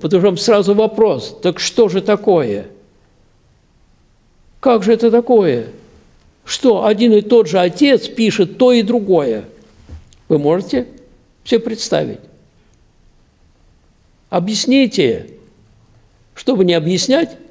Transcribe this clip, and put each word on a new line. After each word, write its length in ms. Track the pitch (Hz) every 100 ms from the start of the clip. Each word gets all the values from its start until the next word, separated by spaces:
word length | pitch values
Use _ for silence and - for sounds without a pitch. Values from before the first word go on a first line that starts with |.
Потому 200 | 156 180
что 100 | 196
там 80 | 175
сразу 360 | - 208 185
вопрос: 640 | 208 220 220 214 139 - -
"Так 160 | 180 170
что 300 | - - 220
же 120 | 175
такое? 680 | - 208 208 175 123 101 101 - _ _ _ _ _ _ _ _ _ _ _ _ _ _ _ _ _ -
Как 240 | 269 233
же 80 | 190
это 180 | 226 233
такое? 560 | 233 233 240 180 120 113 - - _ _ _ _ _
Что 420 | - - 262 202 214
один 260 | 208 240
и 80 | 208
тот 280 | 208 240 185
же 100 | 185
Отец 480 | 180 175 285 254 -
пишет 500 | - 226 - 180 208
то 160 | 254
и 100 | 247
другое?" 640 | 208 240 202 175 139 107 90 - _ _ - - - _ -
Вы 100 | 156
можете 480 | 143 175 - 269 247 - - _ _ _
себе 140 | - 226
представить? 640 | 226 220 - 151 123 - - _ _ _ _ _ _ _ _ _ _ _ _ _ _ _ _ _ _ _ -
Объясните. 1000 | 185 180 214 - 269 262 - 135 87 - - _ _ _ _ _ _ _ _ _
Чтобы 300 | - - 247
не 100 | 180
объяснять, 640 | 170 156 180 - 269 330 - -